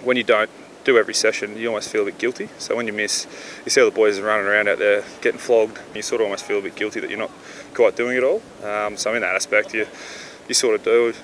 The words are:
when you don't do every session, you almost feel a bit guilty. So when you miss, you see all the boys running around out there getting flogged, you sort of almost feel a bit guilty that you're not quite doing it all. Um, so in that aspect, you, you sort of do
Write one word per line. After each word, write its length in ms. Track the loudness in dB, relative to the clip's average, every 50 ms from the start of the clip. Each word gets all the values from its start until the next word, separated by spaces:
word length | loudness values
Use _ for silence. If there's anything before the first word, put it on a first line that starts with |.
| 2
when 120 | 2 0
you 60 | 0 4
don't 280 | 4 4 4 4 0 -4 -18 -20 -20 -20 -4 0
do 120 | 4 4 4
every 160 | 4 4 0
session, 420 | 0 0 0 0 0 -6 -8 -8
you 120 | -6 -4 -4
almost 220 | -4 -4 -6 -4
feel 120 | -2 -2 -2
a 20 |
bit 120 | -2 -4 -2
guilty. 300 | -4 -4 -2 -4 -10 -10 -10 -14
So 180 | -6 -4 -2
when 100 | -2 -2
you 60 | -4 -2
miss, 340 | -4 -2 -2 -2 -4 -6 -8 -14 -16 -16 -16 -16 -12 -6
you 60 | 0
see 100 | 4 4
all 80 | 4 4
the 60 | 6
boys 240 | 4 4 4 4 2
running 260 | 0 0 0 0 2
around 220 | 2 2 2 4 2
out 100 | 2 2
there 240 | 4 2 2 2 0 -6 -14 -4
getting 200 | -2 -2 -2 -2
flogged, 380 | 0 2 4 4 4 2 -4 -14 -18 -14 -12
you 80 | -10 -6
sort 180 | -4 -2 0
of 60 | 0
almost 180 | -2 -2 -6 -4
feel 140 | -2 -4 -2
a 40 | -2
bit 140 | -4 -6
guilty 240 | -4 -6 -4 -4 -6
that 100 | -6 -6
you're 80 | -6 -6
not 140 | -6 -8 -10 -14 -20 -18 -18 -18 -18 -10 2
quite 220 | 4 4 4 4
doing 200 | 2 -2 0 0
it 60 | 2 2
all. 180 | 2 0 0 -4 -10 -20 -12 -8
Um, 340 | -6 -4 -2 -2 -4 -4
so 160 | -4 -4 -2 -2
in 80 | 0 0
that 120 | 0 0
aspect, 400 | -2 -2 2 0 0 0 0 -2
you, 120 | -4 -4 -4 -6 -16 -16 -16 -16 -16 -16 -18 -18 -20 -8
you 80 | -2 -2
sort 220 | 2 2 2 2
of 80 | 2 2
do 280 | 4 4 4 4 2 -2 -6